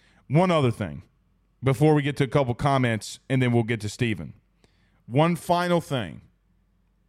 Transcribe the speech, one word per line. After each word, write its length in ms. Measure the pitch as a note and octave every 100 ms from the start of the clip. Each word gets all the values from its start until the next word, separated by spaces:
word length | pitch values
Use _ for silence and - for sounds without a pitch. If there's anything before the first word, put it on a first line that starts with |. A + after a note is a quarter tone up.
| _ _ -
One 240 | D3 F#3
other 200 | D#3+ B2+
thing 320 | - F#2 C#2+ - _ _ _ _ _
before 300 | B2+ A#2 D#3
we 80 | D3+
get 160 | C#3+ C#3+
to 80 | C3+
a 20 |
couple 260 | D3 B2
comments, 680 | A#2 C#3+ C#3 A#2+ A2 - - -
and 120 | C3+
then 120 | B2
we'll 100 | A#2+
get 160 | A2 A2+
to 80 | G#2
Steven. 440 | - A#2+ G2+ D#2 - _ _ _ _ _ _ -
One 320 | B2+ E3 E3+
final 420 | - F3 F3 F3
thing. 420 | - C3+ F2+ A1+ - _ _ _ _ _ _ _